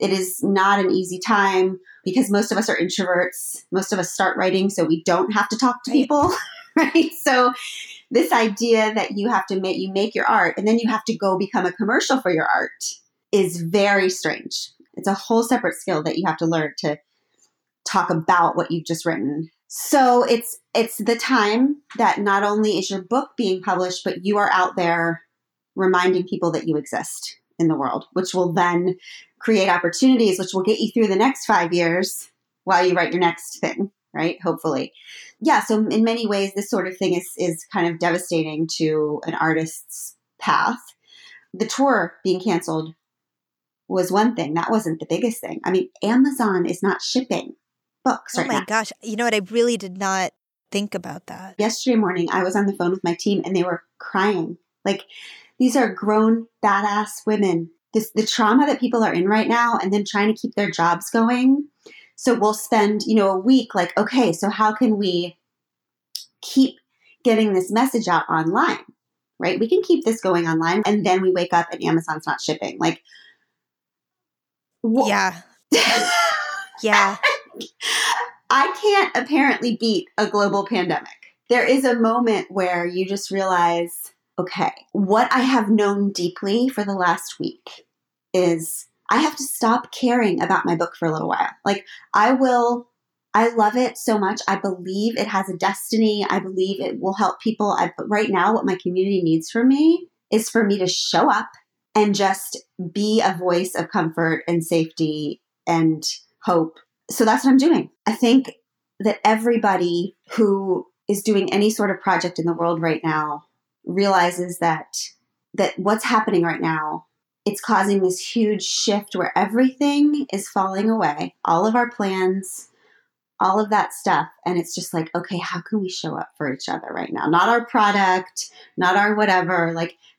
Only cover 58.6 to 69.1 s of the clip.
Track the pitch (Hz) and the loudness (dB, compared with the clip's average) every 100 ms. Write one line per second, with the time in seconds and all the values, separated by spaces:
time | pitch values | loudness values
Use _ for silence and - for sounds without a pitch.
58.6 | 294 277 247 240 214 175 185 220 - 233 | 4 2 0 0 0 0 2 2 2 0
59.6 | 240 233 190 208 202 208 208 220 - - | 0 0 0 -2 -2 0 0 0 -4 -4
60.6 | 202 - 170 170 - 233 226 247 254 277 | -4 0 0 0 -2 0 2 2 4 2
61.6 | 294 _ - - - - - 240 214 208 | 0 _ -20 -20 -20 -4 0 2 2 -2
62.6 | - 226 208 214 - 220 196 190 202 262 | 0 2 2 0 2 2 4 2 4 4
63.6 | 226 202 175 - 214 254 208 165 202 214 | 2 -2 0 0 0 2 2 2 -2 0
64.6 | 214 214 254 208 196 175 175 - _ _ | 0 2 0 2 0 -2 -4 -8 _ _
65.6 | _ _ _ _ _ - - _ - 269 | _ _ _ _ _ -18 -18 _ -4 2
66.6 | 262 - _ _ _ _ 247 220 220 185 | 2 0 _ _ _ _ 2 2 4 2
67.6 | 185 214 269 233 185 165 - 160 160 208 | 0 0 0 0 0 0 2 0 0 0
68.6 | 311 - - _ _ | 0 -2 -10 _ _